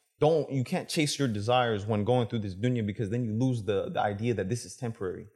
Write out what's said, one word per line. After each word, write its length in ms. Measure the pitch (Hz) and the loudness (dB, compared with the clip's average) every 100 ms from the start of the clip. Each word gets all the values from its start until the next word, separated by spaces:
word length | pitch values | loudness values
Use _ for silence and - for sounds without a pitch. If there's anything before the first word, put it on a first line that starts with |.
| _ - | _ 2
don't, 320 | 151 160 135 | 4 4 2
you 120 | 135 | -2
can't 240 | 123 180 113 | 0 -2 -2
chase 300 | - 147 - | 0 0 2
your 100 | 135 | 0
desires 600 | 104 104 127 120 107 101 | 0 2 2 2 0 0
when 160 | 107 | 0
going 240 | 104 123 117 | 2 2 2
through 120 | 117 | -2
this 140 | 101 | -4
dunya 320 | 90 120 123 104 | -2 0 0 -2
because 240 | 104 104 | -2 -2
then 160 | 117 120 | -2 -2
you 80 | |
lose 300 | 107 131 123 | 0 0 0
the, 260 | 101 98 90 | 0 -2 -2
the 100 | 87 | 0
idea 360 | 107 101 117 107 | 0 0 0 0
that 120 | 95 | -2
this 160 | 117 | -4
is 120 | - - | -6 -8
temporary. 500 | 120 110 92 - - | -8 -6 -6 -6 -12